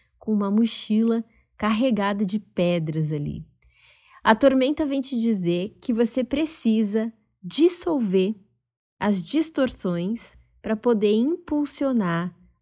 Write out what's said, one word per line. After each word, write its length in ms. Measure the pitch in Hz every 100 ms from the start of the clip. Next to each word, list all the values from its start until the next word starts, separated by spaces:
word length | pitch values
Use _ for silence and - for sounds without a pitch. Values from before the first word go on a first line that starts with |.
| _ _
com 160 | -
uma 160 | 214 202
mochila 760 | 208 226 - - 214 226 226 226 _ _ _
carregada 680 | 214 214 262 208 202 202 202
de 140 | 208
pedras 720 | - - 175 175 160 156 151
ali. 340 | 151 147 - 156 _ _ _ _ _ _ -
A 100 | -
tormenta 520 | 220 277 262 262 302 302
vem 160 | 269
te 180 | 262 240
dizer 580 | 226 208 170 175 190 -
que 120 | -
você 300 | 226 233 -
precisa 880 | 254 285 311 - 226 220 208 214 226 - _ _
dissolver 920 | 180 - 339 349 - 302 220 185 185 220 _ _ _ _ _ _
as 240 | 208 196
distorções 1160 | 165 294 320 - 254 - 185 170 180 226 - - _ _
pra 160 | 202 220
poder 360 | 240 220 208
impulsionar 1200 | 214 262 349 - 294 294 - 277 240 185 170 175 - _ _